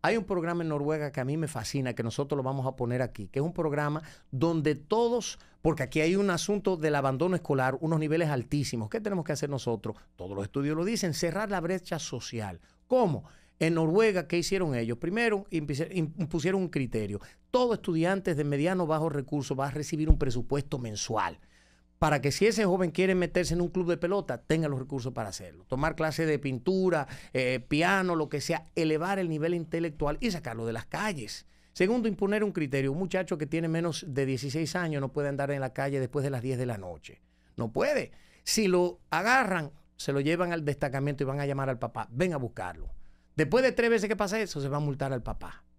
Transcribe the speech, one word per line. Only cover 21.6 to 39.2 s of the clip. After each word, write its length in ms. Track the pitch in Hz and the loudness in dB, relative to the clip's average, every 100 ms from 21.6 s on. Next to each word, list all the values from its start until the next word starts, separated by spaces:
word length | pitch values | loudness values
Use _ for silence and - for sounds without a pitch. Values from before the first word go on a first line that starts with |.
| _ _ _ _ | _ _ _ _
para 200 | 156 147 | 2 2
que 120 | 135 | 0
si 140 | 135 208 | 2 2
ese 180 | 208 208 | 4 2
joven 240 | 185 180 | 4 2
quiere 240 | - 190 | 2 2
meterse 400 | 185 175 180 160 | 4 2 0 0
en 60 | 165 | 0
un 60 | 175 | 0
club 200 | 190 170 | 0 0
de 80 | 170 | 0
pelota, 460 | 175 202 - 120 | 0 -2 -2 -8
tenga 260 | - 160 156 | 0 0 2
los 120 | 135 | -2
recursos 320 | 131 139 123 | -4 -6 -6
para 140 | 123 107 | -6 -8
hacerlo. 360 | 90 92 73 - | -8 -14 -18 -6
Tomar 260 | 127 156 | 0 0
clases 320 | 160 156 147 160 | 0 -2 0 2
de 120 | 147 | 2
pintura, 680 | 143 131 143 190 185 165 139 - - | 0 -2 0 2 4 2 -2 -10 -6
eh, 320 | 127 127 127 120 | -2 0 0 0
piano, 500 | 147 170 196 185 165 | 2 4 4 2 0
lo 120 | 147 | 0
que 120 | 147 | -4
sea, 240 | 131 160 160 | -2 -4 -4
elevar 440 | - 160 156 170 196 | 0 2 2 0 -2
el 80 | 180 | 0
nivel 260 | 156 156 | 0 0
intelectual 640 | 175 160 170 170 151 151 151 | -2 -2 -4 -4 -2 -2 0
y 120 | 240 | -2
sacarlo 340 | 175 127 113 113 | -2 -6 -6 -4
de 60 | |
las 100 | 113 | -4
calles. 600 | - 151 214 165 107 - - _ _ | -6 -4 -4 -4 -8 -12 -16 _ _
Segundo, 360 | - 185 247 226 | 0 2 4 0
imponer 340 | 196 196 208 | 0 0 2
un 60 | 208 | 0
criterio. 380 | 196 147 135 135 | 0 0 0 0
Un 60 | 143 | 0
muchacho 400 | 190 190 185 170 | -2 -2 -2 -4
que 80 | 147 | -2
tiene 220 | 160 165 | -2 0
menos 360 | 165 170 151 185 | 0 0 -2 -4
de 180 | 131 135 | -2 0
dieciséis 480 | 131 139 139 156 | 0 -2 -2 -2
años 260 | 180 170 151 | -2 -2 -2
no 120 | 135 | -2
puede 160 | 151 143 | -2 -2
andar 240 | 139 139 | -2 -2
en 80 | 143 | -2
la 120 | 131 | -4
calle 280 | - 139 139 | -2 -2 -2
después 240 | 127 143 | -2 -2
de 60 | 139 | -2
las 120 | 135 | -2
diez 160 | 123 127 | -2 -2
de 80 | 123 | -2
la 100 | 110 | -4
noche. 460 | 92 82 - - _ _ _ - | -8 -14 -16 -20 _ _ _ -6
No 140 | 113 | -4
puede. 380 | - 269 285 143 - - - | 2 2 2 -2 -10 -20 -16
Si 240 | - - 214 | -2 2 4
lo 320 | 180 175 175 - | 6 4 0 -4
agarran, 600 | 160 | 0